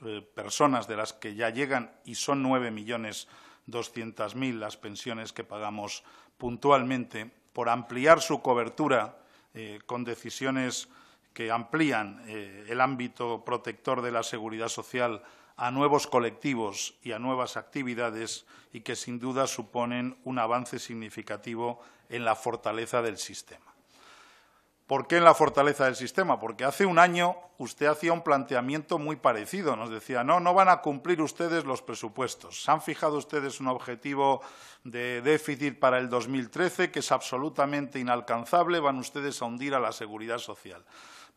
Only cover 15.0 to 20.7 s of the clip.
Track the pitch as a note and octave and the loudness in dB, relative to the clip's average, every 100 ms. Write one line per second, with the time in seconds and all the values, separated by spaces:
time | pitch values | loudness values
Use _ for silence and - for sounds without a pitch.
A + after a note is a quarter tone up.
15 | A#2+ G#2+ - - - - B2 C3 C#3+ D3 | -2 -2 -10 -20 -20 -6 -4 2 4 4
16 | - B2+ A#2 A2+ D3 A#2+ G#2+ F#2+ - - | 4 2 2 -2 -4 -2 -2 -4 -10 -10
17 | A#2+ A2 B2+ B2+ B2 A#2 - D3 B2+ A#2+ | -10 -6 -2 -2 -2 -6 -8 -6 -6 -2
18 | A#2+ A2 A2 - - - - A#2+ A2+ A#2 | -2 -4 -6 -8 -14 -20 -18 -14 -8 -8
19 | - A#2+ B2 A#2+ C3 - A2 B2 A#2 B2 | -6 -6 -4 0 0 -2 -6 -2 -2 -2
20 | B2 B2+ - B2+ A2+ B2 B2 | -4 -8 -6 -2 0 0 -2